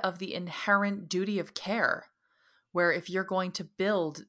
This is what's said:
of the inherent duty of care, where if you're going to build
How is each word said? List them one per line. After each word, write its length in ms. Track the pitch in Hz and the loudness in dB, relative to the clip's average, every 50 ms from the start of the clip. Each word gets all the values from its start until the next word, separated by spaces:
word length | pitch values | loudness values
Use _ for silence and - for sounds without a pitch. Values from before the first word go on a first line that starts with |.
| - | 0
of 140 | 185 180 175 | -2 -2 -4
the 160 | 185 - - | -6 -6 -6
inherent 760 | 180 180 175 - - - - 202 202 202 202 202 202 175 160 | -6 -6 -8 -8 -2 2 4 4 4 4 2 0 -2 -4 -2
duty 300 | - 180 196 208 208 185 | -2 0 0 0 0 -2
of 160 | 165 - - | -2 -4 -8
care, 500 | - - 185 214 233 165 - - - - - _ _ _ _ _ _ _ _ _ _ _ _ | -8 -4 -2 0 2 2 2 2 0 -4 -12 _ _ _ _ _ _ _ _ _ _ _ _
where 200 | - 175 175 170 | 0 2 4 4
if 160 | 151 170 170 - | 4 2 -2 -2
you're 160 | 175 190 190 | -2 -2 -2
going 280 | - 190 185 185 180 | 0 0 0 0 -2
to 120 | 175 - 175 | -4 -8 -10
build 600 | - _ - 190 202 214 185 165 156 147 - - | -8 _ -2 0 2 2 2 0 -2 -4 -8 -10